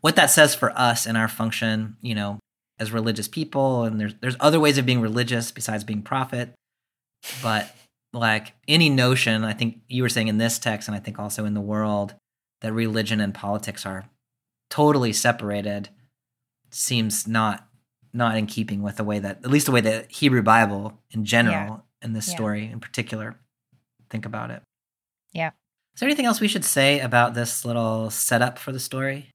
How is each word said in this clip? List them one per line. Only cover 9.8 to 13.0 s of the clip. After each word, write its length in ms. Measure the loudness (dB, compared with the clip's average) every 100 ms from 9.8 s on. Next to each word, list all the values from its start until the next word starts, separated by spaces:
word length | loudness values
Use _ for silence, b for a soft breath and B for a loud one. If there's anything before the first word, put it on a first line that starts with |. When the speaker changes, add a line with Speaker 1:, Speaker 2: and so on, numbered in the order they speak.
| _
Speaker 1:
you 160 | -2
were 60 | 0
saying 180 | 0 0
in 100 | 2
this 220 | 0 0
text, 280 | -2 -4 -6
and 80 | -8
I 40 |
think 180 | -8 -10
also 280 | -8 -6 -4
in 80 | -4
the 60 |
world, 520 | -2 -2 0 -2 -4 -8 _ _ _ _
that 100 | -6
religion 460 | -2 -2 -2